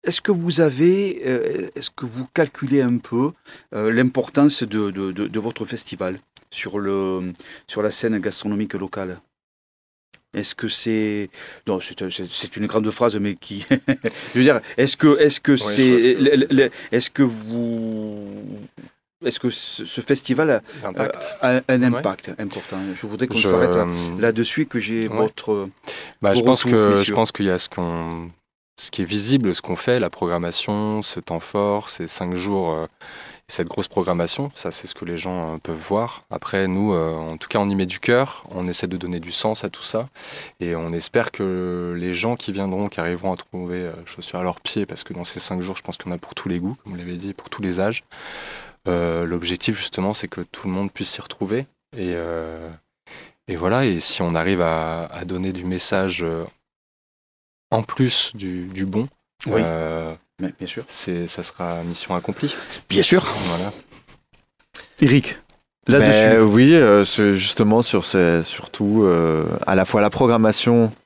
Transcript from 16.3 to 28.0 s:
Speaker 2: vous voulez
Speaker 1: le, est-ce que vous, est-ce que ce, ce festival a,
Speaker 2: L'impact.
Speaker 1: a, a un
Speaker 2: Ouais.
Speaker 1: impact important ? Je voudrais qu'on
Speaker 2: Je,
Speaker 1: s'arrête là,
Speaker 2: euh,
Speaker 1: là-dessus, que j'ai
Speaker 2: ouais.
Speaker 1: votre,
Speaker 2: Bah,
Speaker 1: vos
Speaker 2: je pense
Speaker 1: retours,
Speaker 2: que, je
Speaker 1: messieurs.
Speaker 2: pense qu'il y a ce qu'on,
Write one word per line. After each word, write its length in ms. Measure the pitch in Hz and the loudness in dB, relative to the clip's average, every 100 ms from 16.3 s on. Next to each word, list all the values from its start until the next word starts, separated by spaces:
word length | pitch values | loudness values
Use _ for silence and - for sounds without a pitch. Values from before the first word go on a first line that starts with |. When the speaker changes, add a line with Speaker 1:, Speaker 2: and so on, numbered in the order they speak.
| 143 | 4
Speaker 2:
vous 120 | - | 4
voulez 140 | 135 131 | 4 4
Speaker 1:
le, 60 | - - | 0 -2
est-ce 180 | 120 - | 0 0
que 140 | - | 2
vous, 1200 | 135 113 107 117 117 117 113 110 107 104 101 101 101 104 104 - - _ _ _ 127 | 2 2 -6 -4 -2 -2 -4 -6 -6 -10 -12 -12 -12 -14 -16 -20 -20 _ _ _ -6
est-ce 140 | - | -2
que 100 | 123 | -4
ce, 360 | - - - 92 | -4 -8 -10 -8
ce 160 | - | -8
festival 500 | - 139 - 131 160 | 0 0 2 0 2
a, 100 | 113 - 139 | 0 -2 -10
Speaker 2:
L'impact. 540 | 104 90 - - - - | -8 -4 -4 -4 -10 -2
Speaker 1:
a, 80 | 127 127 | 0 2
a 40 | - | 2
un 100 | 127 | 2
Speaker 2:
Ouais. 40 | 123 120 | 4 2
Speaker 1:
impact 360 | 110 95 - 90 | -2 -4 -10 -10
important ? 420 | 104 98 - 95 98 92 | -8 -10 -10 -8 -8 -8
Je 120 | 107 | -10
voudrais 200 | 107 127 | -6 -2
qu'on 100 | 113 | 0
Speaker 2:
Je, 100 | 101 | 2
Speaker 1:
s'arrête 260 | 90 90 87 | 4 4 2
là, 100 | 87 | 0
Speaker 2:
euh, 320 | 87 85 90 | -4 -6 0
Speaker 1:
là-dessus, 460 | 117 110 117 - 151 | 0 2 -2 -2 -2
que 140 | 120 | -2
j'ai 280 | 104 113 110 | -4 -4 -2
Speaker 2:
ouais. 80 | 107 | 0
Speaker 1:
votre, 540 | 107 - - 104 95 _ - - - _ | -2 -2 -4 -2 -4 _ -16 -14 -16 _
Speaker 2:
Bah, 120 | 101 | 2
Speaker 1:
vos 60 | 120 | 4
Speaker 2:
je 40 | |
pense 200 | 120 127 123 | 4 4 4
Speaker 1:
retours, 120 | 113 | 6
Speaker 2:
que, 120 | 104 | 6
je 60 | 101 | 6
Speaker 1:
messieurs. 160 | 98 104 | 4 2
Speaker 2:
pense 160 | 113 | 0
qu'il 140 | - 98 | 0 0
y 40 | |
a 60 | 92 | 0
ce 120 | - | -4
qu'on, 600 | - 87 85 | -6 -4 -4